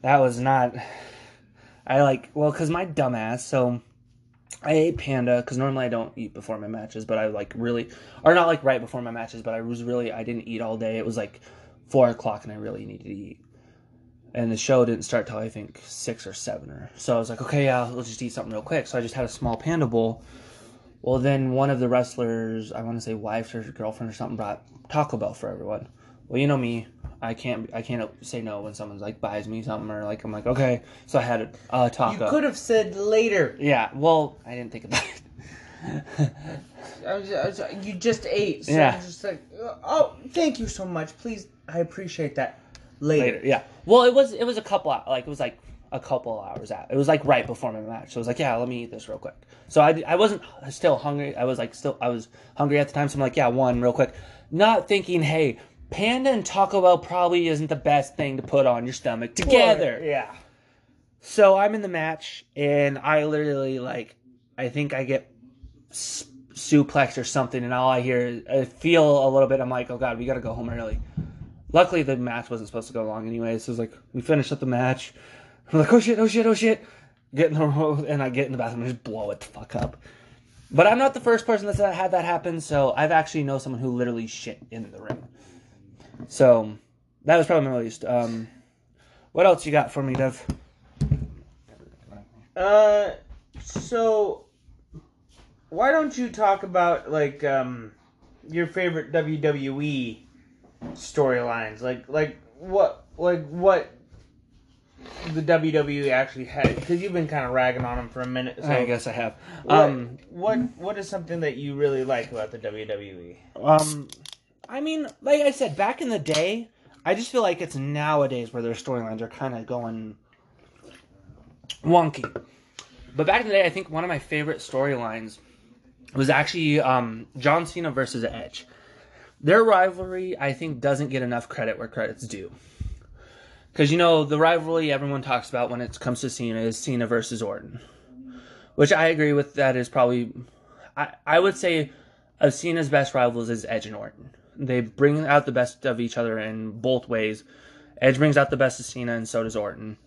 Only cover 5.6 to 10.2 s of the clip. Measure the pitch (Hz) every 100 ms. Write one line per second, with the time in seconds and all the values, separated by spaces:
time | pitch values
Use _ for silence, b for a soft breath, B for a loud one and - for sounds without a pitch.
5.6 | 135 135 127 117 113 - 110 - 110 110
6.6 | 104 110 110 110 110 110 107 104 101 -
7.6 | 120 120 113 B B B 156 175 170 160
8.6 | 135 127 117 127 120 117 113 117 110 113
9.6 | 113 120 117 123 120 104